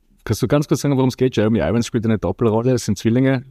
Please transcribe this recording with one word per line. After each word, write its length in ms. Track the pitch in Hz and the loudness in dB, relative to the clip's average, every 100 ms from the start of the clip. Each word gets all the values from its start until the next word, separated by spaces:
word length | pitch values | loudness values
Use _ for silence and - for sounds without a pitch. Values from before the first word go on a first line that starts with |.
| _ _ | _ _
kannst 200 | - 113 | -6 -2
du 60 | 123 | 0
ganz 200 | 143 156 | 0 0
kurz 140 | 151 | -2
sagen, 140 | 143 131 | 0 0
worum 120 | 131 | 0
es 80 | - | 0
geht? 180 | 127 | 0
Jeremy 260 | 113 107 110 | 2 0 2
Irons 260 | 76 113 113 | 0 0 -2
spielt 180 | 120 | -2
eine 140 | 110 110 | -2 -2
Doppelrolle, 560 | 85 - 117 107 120 | -2 0 0 2 0
es 100 | 123 | 0
sind 140 | - 101 | -2 -2
Zwillinge. 440 | 117 120 135 135 - | 0 2 2 0 -4